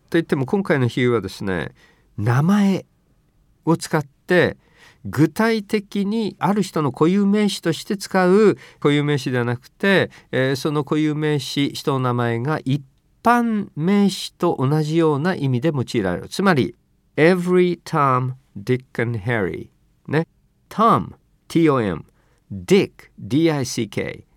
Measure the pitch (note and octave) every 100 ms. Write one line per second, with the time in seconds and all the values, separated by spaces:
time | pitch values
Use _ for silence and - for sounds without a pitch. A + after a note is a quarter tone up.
0 | _ E3 E3 D#3+ C3 G3+ G3 D3+ B2 B2+
1 | B2 A#2 F#2+ - G2+ F2+ C#2 - _ _
2 | _ - G#2 B2 D#3+ G#3 G3 F#3 - _
3 | _ _ _ _ _ _ - E3 - E3
4 | - _ - F3+ B2 - _ _ - _
5 | - F#2+ D#3+ D3+ A3 A3+ G3+ G#3+ G3+ G3+
6 | G3 A3+ G#3+ - D#3+ G#3 F#3+ E3+ D3 B2
7 | D#3 F#3+ G3+ G3+ G#3 G3+ - D#3+ - G3+
8 | - F#3+ F3+ G3 G#3+ D#3 - - D3 D3
9 | D3 D3 C3+ B2 A#2+ B2 - _ G3 F#3+
10 | A#2 - _ B2+ C3 C3+ E3 D3 C#3 D#3
11 | D#3 D3+ D3+ D3 C3 - C#3 - - C3+
12 | B2+ A#2+ A#2+ A#2 B2 D#3 - C#3+ - _
13 | _ _ - A#3+ A#3 G#3+ G3 - E3 G3+
14 | G3+ G3 - _ F3+ - C3 D3+ D3+ D#3+
15 | D#3+ C#3+ E3 F#3 C#3 B2 C#3+ C#3+ A2 B2
16 | F#2+ F2 - - G3 D#3 F2+ - _ _
17 | _ - D#3 F#3 F3 F3+ F3+ F3 - E3
18 | C#3 B2+ B2+ C3 _ - G2+ C3 C3 -
19 | A#2 A#2 G2+ A#2 F2+ - - _ _ _
20 | - D3 E3 _ _ _ _ - A3+ D3
21 | - - _ _ _ E3 D#3+ C3+ G#2+ D#2+
22 | - _ _ _ _ G2 F2 F#3+ - -
23 | - - A2 C3 E3 D3 C3 - - -
24 | B1+ - -